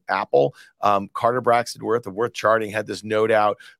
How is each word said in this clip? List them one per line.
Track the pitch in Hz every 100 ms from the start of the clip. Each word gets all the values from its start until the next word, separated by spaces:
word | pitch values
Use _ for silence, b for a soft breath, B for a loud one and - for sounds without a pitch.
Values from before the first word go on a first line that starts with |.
| -
Apple. | 95 104 139 139 B B -
Um, | 101 101 98
Carter | - 117 123
Braxton | 117 120 117 -
Worth | 107 113 110
of |
Worth | 92 117
Charting | - 107 110 107
had | 107 104
this | 95
note | 104 107 110
out | 110 104 98 B